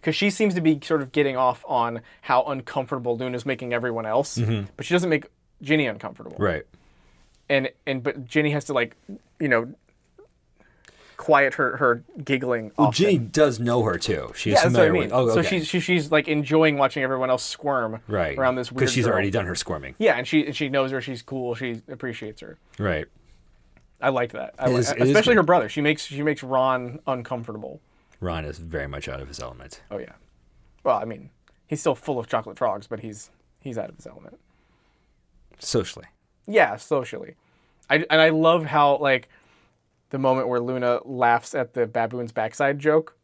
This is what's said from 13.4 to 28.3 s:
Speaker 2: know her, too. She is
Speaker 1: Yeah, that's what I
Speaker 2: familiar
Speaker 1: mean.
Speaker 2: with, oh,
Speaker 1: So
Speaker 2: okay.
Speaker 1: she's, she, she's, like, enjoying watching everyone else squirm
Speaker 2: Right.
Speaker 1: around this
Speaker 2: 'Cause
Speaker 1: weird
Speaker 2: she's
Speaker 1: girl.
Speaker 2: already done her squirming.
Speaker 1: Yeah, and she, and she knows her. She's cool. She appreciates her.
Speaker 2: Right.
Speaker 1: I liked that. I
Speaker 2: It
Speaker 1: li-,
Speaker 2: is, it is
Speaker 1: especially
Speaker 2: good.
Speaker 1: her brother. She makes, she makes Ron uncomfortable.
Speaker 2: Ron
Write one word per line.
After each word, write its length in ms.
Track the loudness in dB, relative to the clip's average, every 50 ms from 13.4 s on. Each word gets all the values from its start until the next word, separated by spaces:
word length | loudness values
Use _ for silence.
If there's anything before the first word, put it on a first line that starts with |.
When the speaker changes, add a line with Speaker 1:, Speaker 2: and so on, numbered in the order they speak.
| 4 4 4 0
Speaker 2:
know 240 | 0 0 2 2 2
her, 140 | 0 -2 -2
too. 340 | -2 -2 -4 -4 -4 -8 -10 -8
She 140 | -4 2
is 40 | 4
Speaker 1:
Yeah, 80 | 4 4
that's 100 | 4 4
what 80 | 4 4
I 40 | 4
Speaker 2:
familiar 60 | 4
Speaker 1:
mean. 80 | 2
Speaker 2:
with, 100 | 0 0
oh, 220 | 0 2 2 4 2
Speaker 1:
So 60 | 2
Speaker 2:
okay. 80 | 2 2 0 -2
Speaker 1:
she's, 80 | -2 -2
she, 120 | -2 -4
she's, 300 | 0 2 0 0 2 2 2
like, 160 | 2 2 2
enjoying 480 | -2 -2 0 2 4 4 4 4 4 4
watching 260 | 2 0 2 0 -2
everyone 260 | -2 -2 -2 0 0
else 140 | 0 0 0
squirm 560 | -6 -8 -6 -4 -2 -2 0 -2 -4 -6 -8 -10 -4
Speaker 2:
Right. 300 | -2 -2 -2 -2 -2 0
Speaker 1:
around 180 | 0 0 0
this 140 | 0 -4 -6
Speaker 2:
'Cause 80 | -2 0
Speaker 1:
weird 120 | 0 2
Speaker 2:
she's 120 | 2 2 2
Speaker 1:
girl. 100 | 2 2
Speaker 2:
already 140 | 2 0 0
done 160 | 0 -2 -2
her 100 | -2 -4
squirming. 400 | -6 -6 -6 -6 -8 -8 -12 -8 _
Speaker 1:
Yeah, 160 | 2 2 2 2
and 80 | -2
she, 200 | 0 2 2 2
and 100 | 0 -4
she 140 | -6 -6 -2
knows 220 | 0 0 0 0
her. 100 | -2 -6
She's 200 | -6 -8 -10 -12
cool. 340 | -12 -10 -10 -8 -6 -6 -6
She 260 | -6 -6 -8 -8 -10 -12 -16
appreciates 500 | -14 -10 -10 -10 -10 -10 -12 -14 -14 -14
her. 180 | -18 -20 -20 _ _ _ _ -6
Speaker 2:
Right. 300 | -2 -2 -2 -2 -4 -8 _ _ _ _ -20 _ _ _ _ _ _ _ _ _ _ _ _ _
Speaker 1:
I 80 | -2 0
liked 220 | 0 0 -2 -2
that. 240 | -4 -10 -10 -10 -10 -2
I 100 | 0 2
Speaker 2:
It 20 |
Speaker 1:
li-, 60 | 2 2
Speaker 2:
is, 120 | 2 0
it 100 | 0 2
is 80 | 2 4
Speaker 1:
especially 240 | 6 4 6 6 4
Speaker 2:
good. 60 | 4
Speaker 1:
her 40 | 6
brother. 240 | 6 4 4 4 0
She 140 | -2 0
makes, 240 | 2 2 2 0 -2
she 180 | -12 -8 -4 -2
makes 180 | -2 -2 -4
Ron 580 | -4 -2 0 2 2 4 2 0 -2 -6 -12 -10 _
uncomfortable. 760 | -4 -4 -4 -4 -6 -8 -8 -8 -10 -12 -12 -12 -14 -16 -16 _ _ _ _ _ _ _ _
Speaker 2:
Ron 240 | -8 -6